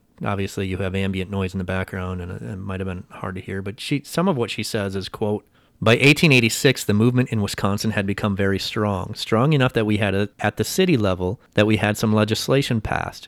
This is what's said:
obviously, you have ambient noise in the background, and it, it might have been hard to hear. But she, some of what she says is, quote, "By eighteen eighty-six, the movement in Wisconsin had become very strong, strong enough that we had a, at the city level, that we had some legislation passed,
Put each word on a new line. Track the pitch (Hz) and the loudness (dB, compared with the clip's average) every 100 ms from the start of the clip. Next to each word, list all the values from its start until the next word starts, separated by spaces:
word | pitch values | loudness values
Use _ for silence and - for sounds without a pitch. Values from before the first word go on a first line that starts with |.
| _ _ | _ _
obviously, | 110 101 98 - 98 | -6 -4 -4 -4 -4
you | 92 | -2
have | 98 95 | -2 -2
ambient | 95 92 90 | -2 -2 -4
noise | 98 92 | -4 -4
in | 98 | -4
the | 92 | -4
background, | 95 92 95 92 92 | -4 -4 -6 -6 -8
and | 87 | -8
it, | 101 | -10
it | 113 98 | -10 -10
might | 98 95 | -8 -6
have | 95 | -6
been | 90 - | -8 -12
hard | - 98 95 | -12 -10 -10
to | |
hear. | - 95 | -8 -8
But | 98 98 | -8 -10
she, | - 143 - | -6 -6 -4
some | - 185 | -2 0
of | 147 | 0
what | 110 | -2
she | - | -4
says | 107 110 98 98 | -4 -4 -4 -4
is, | 95 | -8
quote, | - 104 104 - _ _ _ | -4 -4 -4 -6 _ _ _
"By | 104 117 | 2 6
eighteen | 139 147 170 | 6 6 6
eighty-six, | 131 113 - 139 127 - | 6 4 2 2 2 2
the | |
movement | 104 117 127 127 | 4 4 4 0
in | 113 | 0
Wisconsin | 101 - 101 101 110 | -2 -2 -2 0 0
had | 107 98 | -2 -2
become | 98 107 95 | -2 -2 0
very | 98 98 | 0 0
strong, | - - 104 95 - - | -2 -2 -2 -2 -4 -10
strong | - 110 135 | 0 2 4
enough | 151 123 | 4 2
that | - 107 | 2 0
we | 104 | 2
had | 104 95 | 2 0
a, | 104 - | -2 0
at | 104 - | -2 0
the | |
city | 110 - 185 139 | -4 0 2 4
level, | 104 92 90 110 _ | 2 0 -2 -4 _
that | - 107 | 2 4
we | 107 | 4
had | 107 104 | 2 2
some | 113 | 2
legislation | 107 107 110 - 135 139 117 | 4 2 0 2 0 2 -2
passed, | - - 50 - | -2 -4 -4 -10